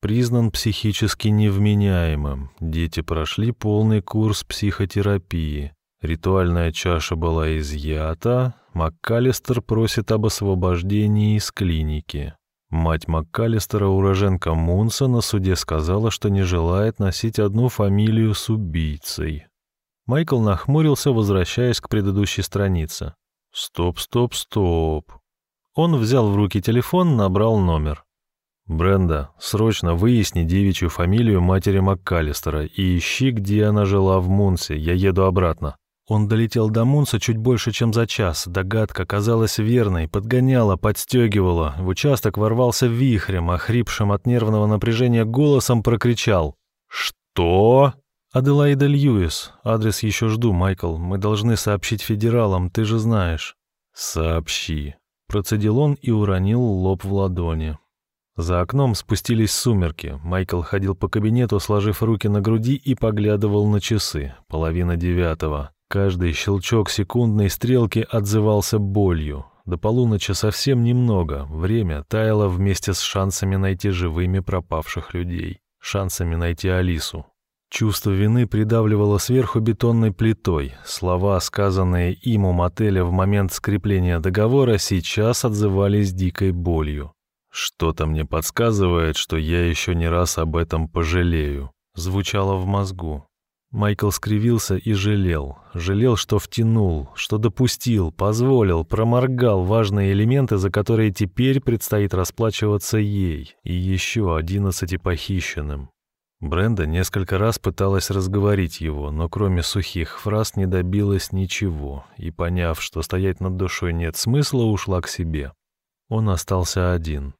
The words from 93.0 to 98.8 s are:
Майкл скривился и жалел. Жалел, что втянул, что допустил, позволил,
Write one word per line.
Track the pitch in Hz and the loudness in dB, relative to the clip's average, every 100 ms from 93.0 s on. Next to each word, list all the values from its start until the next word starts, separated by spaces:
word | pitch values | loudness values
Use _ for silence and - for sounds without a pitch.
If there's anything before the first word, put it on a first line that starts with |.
| 82 76 - _ _ _ _ | -8 -8 -12 _ _ _ _
Майкл | - 104 104 104 | -2 -2 0 -2
скривился | 95 - 107 113 113 - | -2 -2 0 2 0 0
и | 95 113 | -4 -2
жалел. | 104 98 104 92 82 69 67 - | 0 0 0 0 -2 -4 -12 -12
Жалел, | 87 82 98 127 110 | -8 -2 2 2 2
что | - 107 | 0 -2
втянул, | - - 113 113 101 80 69 | -2 -2 2 2 2 0 -6
что | - - 107 | -10 -4 -2
допустил, | 110 - 127 - - 110 85 | -2 0 -2 0 -2 0 0
позволил, | - 101 110 127 131 101 82 | -2 -2 0 2 4 4 2